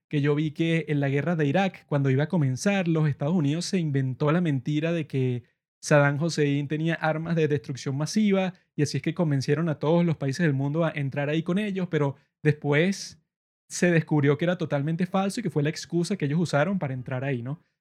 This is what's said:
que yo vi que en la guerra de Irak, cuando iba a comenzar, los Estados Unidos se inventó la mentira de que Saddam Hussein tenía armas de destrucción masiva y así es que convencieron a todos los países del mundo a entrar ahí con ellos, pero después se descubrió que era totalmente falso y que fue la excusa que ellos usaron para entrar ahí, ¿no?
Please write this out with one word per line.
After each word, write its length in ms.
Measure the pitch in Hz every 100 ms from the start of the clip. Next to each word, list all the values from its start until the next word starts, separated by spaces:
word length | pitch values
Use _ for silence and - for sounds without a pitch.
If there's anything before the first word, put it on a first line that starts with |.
| _
que 140 | 151
yo 120 | 143
vi 180 | 147 156
que 340 | 147 165 165 156
en 140 | 143
la 80 | 139
guerra 260 | 139 143 170
de 100 | 143
Irak, 400 | 160 190 - _
cuando 220 | 143 139
iba 140 | 131
a 60 | 151
comenzar, 580 | 180 139 127 202 196 170
los 220 | 160 151
Estados 260 | 131 143 185
Unidos 300 | 143 160 175
se 140 | 190
inventó 520 | 156 139 131 123 151
la 100 | 170
mentira 520 | 170 135 151 151 160
de 140 | 170 147
que 360 | 135 127 123 - _ _ _
Saddam 400 | - 151 143 143
Hussein 460 | 165 151 147 143 143
tenía 260 | 156 165
armas 420 | 156 160 156 165 165
de 120 | 156
destrucción 500 | 143 - 127 143 139
masiva 560 | 156 214 208 190 185 - _ -
y 60 |
así 140 | 143 135
es 60 |
que 100 | 170
convencieron 540 | 151 160 139 127 143 170
a 120 | 143
todos 260 | 147 170 170
los 100 | 156
países 300 | 139 131 170
del 80 |
mundo 320 | 135 139 156 165
a 60 |
entrar 360 | 151 139 143 143
ahí 140 | 160
con 140 | 170 180
ellos, 300 | 214 190 180
pero 260 | 156 143 - _ _
después 760 | 151 143 143 143 185 190 - - _ _ _ _ _
se 220 | - 175
descubrió 480 | 165 165 151 143 143
que 60 |
era 140 | 170 180
totalmente 480 | 151 143 147 165 180
falso 340 | 190 196 220
y 40 |
que 60 | 202
fue 140 | 151
la 60 | 143
excusa 480 | - - 170 175 196
que 80 | 143
ellos 160 | 156
usaron 360 | 165 143 165 196
para 160 | 143
entrar 300 | 131 120 127
ahí, 180 | 135 123
¿no? 200 | 120 156 _ _